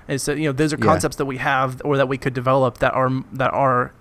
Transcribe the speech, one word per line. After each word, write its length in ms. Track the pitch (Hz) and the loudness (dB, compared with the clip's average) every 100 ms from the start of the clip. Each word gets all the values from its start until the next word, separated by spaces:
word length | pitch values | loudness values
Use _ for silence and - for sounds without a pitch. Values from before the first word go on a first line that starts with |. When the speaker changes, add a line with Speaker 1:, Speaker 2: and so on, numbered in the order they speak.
| - | -6
Speaker 1:
And 140 | 139 | -6
so, 120 | - | -4
you 120 | 147 | -2
know, 80 | 156 | -2
those 200 | 131 156 | 0 0
are 60 | 156 | 2
Speaker 2:
Yeah. 80 | 156 | 2
Speaker 1:
concepts 300 | 156 156 - | 2 0 -2
that 100 | 139 | -4
we 120 | 131 | -2
have 440 | 151 135 131 123 | 0 0 0 -4
or 120 | 147 139 | -2 0
that 100 | 135 | 0
we 100 | 135 | 0
could 160 | 151 | -4
develop 460 | 127 123 135 131 - | -2 2 2 2 0
that 160 | 131 | 0
are, 160 | - 131 131 127 | 2 0 -2 -6
that 200 | 131 131 | -4 -2
are 380 | 101 135 123 131 - | 2 2 2 0 -6